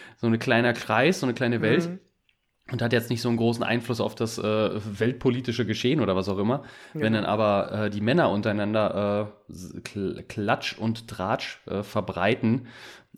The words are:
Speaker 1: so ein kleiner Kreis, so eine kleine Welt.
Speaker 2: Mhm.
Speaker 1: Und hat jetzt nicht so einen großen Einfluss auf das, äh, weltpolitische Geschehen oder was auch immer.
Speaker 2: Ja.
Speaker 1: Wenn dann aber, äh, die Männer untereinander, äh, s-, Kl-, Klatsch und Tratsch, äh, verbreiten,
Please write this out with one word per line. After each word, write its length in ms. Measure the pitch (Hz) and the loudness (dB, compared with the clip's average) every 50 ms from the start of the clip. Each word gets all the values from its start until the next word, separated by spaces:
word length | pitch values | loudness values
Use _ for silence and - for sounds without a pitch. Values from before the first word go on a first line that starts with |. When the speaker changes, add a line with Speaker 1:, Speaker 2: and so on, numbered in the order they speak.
| - - - _ | -20 -20 -10 _
Speaker 1:
so 100 | - 117 | 2 2
ein 100 | 113 113 | 2 2
kleiner 340 | 113 127 120 113 123 120 117 | 2 2 4 4 4 2 0
Kreis, 460 | - - - 107 113 131 160 190 - | 0 -2 0 2 4 4 4 2 2
so 80 | - | 0
eine 80 | 127 117 | -2 0
kleine 280 | - 127 120 120 113 - | 0 0 0 0 2 2
Welt. 260 | 110 123 175 170 170 | 4 2 2 2 -2
Speaker 2:
Mhm. 100 | 180 190 - _ _ _ _ _ _ _ _ _ _ _ _ - | -6 -12 -16 _ _ _ _ _ _ _ _ _ _ _ _ -8
Speaker 1:
Und 100 | 127 113 | -4 -2
hat 120 | 117 117 123 | 0 2 2
jetzt 180 | 117 113 - | 0 0 0
nicht 100 | 123 113 | -4 -2
so 80 | 117 120 | 0 0
einen 100 | 117 113 | 0 2
großen 260 | 117 117 117 117 117 | 2 2 2 0 0
Einfluss 360 | - 113 120 117 - 123 113 | 0 0 -2 0 -2 -2 -2
auf 140 | 104 110 - | -2 -4 -2
das, 240 | - 120 113 - - | -2 -4 -4 -2 -2
äh, 320 | - 107 107 107 107 95 - 107 101 110 104 107 | -2 0 2 2 2 0 0 -4 -6 -8 -4 0
weltpolitische 680 | 110 120 127 - - 135 120 123 127 - 113 - 120 | 0 0 0 2 2 2 2 2 -2 -4 -2 -2 0
Geschehen 340 | - 110 - - 123 147 156 | -2 -2 0 0 0 2 2
oder 140 | 113 98 92 | 2 2 2
was 140 | 95 95 98 | 0 0 -2
auch 100 | 95 98 | -2 0
immer. 240 | 101 110 127 147 - - - - - - - | 2 0 0 0 -4 -10 -18 -20 -20 -14 -6
Speaker 2:
Ja. 60 | 156 | -2
Speaker 1:
Wenn 120 | 110 110 113 | 0 2 2
dann 120 | 107 95 | 2 2
aber, 480 | - 104 107 110 104 101 98 95 - - | 0 0 2 4 4 4 2 2 0 -2
äh, 180 | 107 107 104 | -2 -2 -2
die 100 | 101 101 | -2 0
Männer 300 | 104 113 139 175 151 110 | 0 2 4 4 4 4
untereinander, 1040 | 98 104 104 110 101 104 101 104 107 110 107 98 - 98 104 101 104 104 107 104 - - _ - | 2 2 2 0 0 0 0 0 2 2 2 2 2 0 0 0 0 0 -2 -4 -8 -16 _ -18
äh, 40 | - | -16
s-, 220 | 90 92 87 - - - | -14 -14 -14 -14 -12 -14
Kl-, 400 | - - 104 98 85 - - - | -10 -6 -4 -4 -4 -4 -6 -10
Klatsch 560 | - - 113 101 104 123 - - - - - | -10 -6 -4 0 0 0 0 -2 -8 -6 -2
und 300 | 110 113 110 - - - | -2 -2 -2 -2 -6 -12
Tratsch, 500 | - - 92 101 120 - - - - - _ | -8 -6 -2 -2 -2 -2 -4 -10 -12 -14 _
äh, 160 | - - 98 104 | -6 -6 -6 -6
verbreiten, 840 | - - 107 92 90 90 87 90 107 120 - - 110 117 117 117 - - - - - - - - _ - | -2 -4 -4 -4 -2 -2 0 2 2 2 2 2 2 2 2 0 -6 -16 -18 -18 -18 -20 -20 -20 _ -20